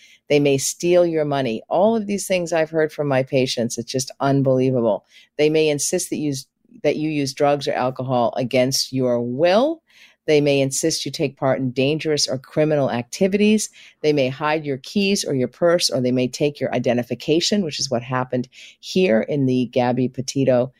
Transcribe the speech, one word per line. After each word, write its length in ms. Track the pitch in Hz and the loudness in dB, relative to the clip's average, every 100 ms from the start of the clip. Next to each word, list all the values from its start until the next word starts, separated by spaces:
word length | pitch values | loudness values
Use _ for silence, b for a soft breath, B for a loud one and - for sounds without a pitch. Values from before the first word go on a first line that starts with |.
| b b - | b b 0
They 100 | 147 | 2
may 180 | 143 135 | 4 2
steal 480 | - - 175 175 175 | -2 -4 2 4 4
your 180 | 160 | 0
money. 380 | 151 139 127 113 - | 0 -2 -2 -4 -2
All 260 | 156 208 226 | 2 2 2
of 120 | 202 | -2
these 180 | 196 - | -6 -2
things 260 | 185 170 | -2 0
I've 200 | 170 156 | -2 0
heard 200 | 160 156 | 0 -2
from 160 | - 147 | -2 0
my 140 | 131 | 0
patients, 560 | 131 135 131 - 117 - | 2 0 0 -2 -4 -4
it's 140 | 117 | -6
just 200 | 131 - - | -6 -6 -2
unbelievable. 840 | 139 139 135 131 131 127 113 95 b b b - | 0 2 2 2 2 2 0 -2 b b b -2
They 120 | 151 | 2
may 180 | 156 156 | 2 2
insist 400 | 147 - 180 - | 0 -2 -4 -4
that 80 | - | -6
you, 160 | 147 135 - _ _ - | -4 -6 -10 _ _ -4
that 140 | 151 147 | -2 0
you 160 | 156 | -2
use 240 | 151 139 - | -2 -4 0
drugs 320 | 143 147 143 | 0 2 -2
or 60 | |
alcohol 600 | 87 127 131 127 123 117 - | -2 -2 -4 -2 0 0 0
against 560 | 123 127 127 135 - | 0 2 2 0 -4
your 300 | 131 127 120 | -2 0 0
will. 600 | 120 127 175 202 294 330 b b b b - | -2 0 2 4 2 -2 b b b b 0
They 160 | 151 | 2
may 180 | 147 139 | 4 2
insist 460 | 135 135 160 151 143 | 0 0 -2 -2 -6
you 60 | |
take 260 | 139 143 135 | -4 -4 -2
part 220 | 135 127 | -2 0
in 120 | 131 | -2
dangerous 560 | 123 135 156 156 147 - | 0 0 0 -2 -2 -2
or 120 | 131 | -4
criminal 500 | - - 151 151 127 | -4 0 2 2 0
activities. 800 | 117 120 - 190 202 208 214 - B B B | -2 -6 -2 0 2 2 2 -2 B B B
They 120 | 151 | 0
may 160 | 147 127 | 2 0
hide 360 | 135 151 160 147 | 0 -2 -2 -2
your 120 | 131 | -6
keys 460 | - 208 196 196 | -4 0 2 0
or 120 | - 135 | -2 -2
your 140 | 123 | -2
purse, 400 | - 175 175 - | 0 2 2 2
or 120 | 135 | 0
they 100 | 123 | 0
may 160 | 127 127 | 0 0
take 320 | - 147 143 | 0 -2 -2
your 140 | 131 | -4
identification, 880 | 123 127 120 120 120 - 156 - 208 | -2 0 0 -2 -6 0 0 2 -2
which 160 | 170 - | -2 -6
is 120 | 135 | -4
what 100 | 117 | -4
happened 460 | 123 127 127 127 123 B B B | -4 -4 -2 -4 -6 B B B
here 420 | - 185 185 220 | -4 0 2 2
in 240 | - 147 131 | 0 0 0
the 200 | 127 120 | 0 0
Gabby 400 | 127 123 123 127 | 0 0 0 -2
Petito, 680 | 127 131 139 131 127 123 | -4 -6 0 2 2 0